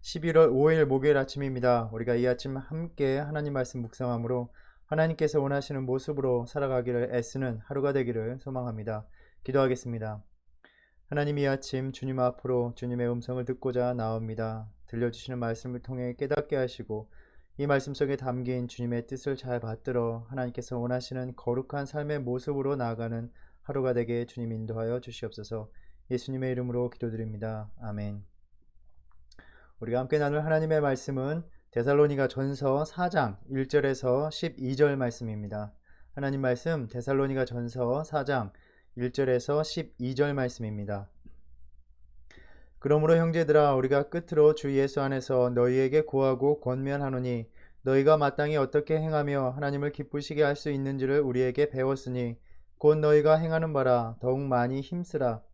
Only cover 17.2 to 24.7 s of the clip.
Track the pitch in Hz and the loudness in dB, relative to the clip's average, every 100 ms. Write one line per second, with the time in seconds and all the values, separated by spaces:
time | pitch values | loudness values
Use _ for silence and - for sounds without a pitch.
17.2 | - - - - 143 139 135 139 143 139 | -20 -20 -20 -6 0 2 0 -4 -2 -2
18.2 | 131 123 123 127 123 - 120 120 117 131 | -2 -4 -2 -4 -4 -6 -4 -4 -4 -8
19.2 | 143 131 127 123 113 110 - 123 117 117 | -6 -6 -4 -6 -4 -8 -4 -2 -2 -4
20.2 | 113 135 123 123 120 123 120 127 123 131 | -8 -6 -6 -6 -8 -4 -2 -4 -4 -8
21.2 | 127 123 - 123 135 143 139 151 147 147 | -8 -6 -2 -2 -2 -6 -6 -6 -4 -4
22.2 | 123 127 127 139 135 139 120 113 117 113 | -2 -4 -2 -2 -2 0 -2 -2 -4 -6
23.2 | 120 - - - - 135 131 123 117 120 | -8 -14 -20 -20 -4 0 2 2 0 -2
24.2 | 120 - 117 110 110 | -4 -6 -6 -6 -6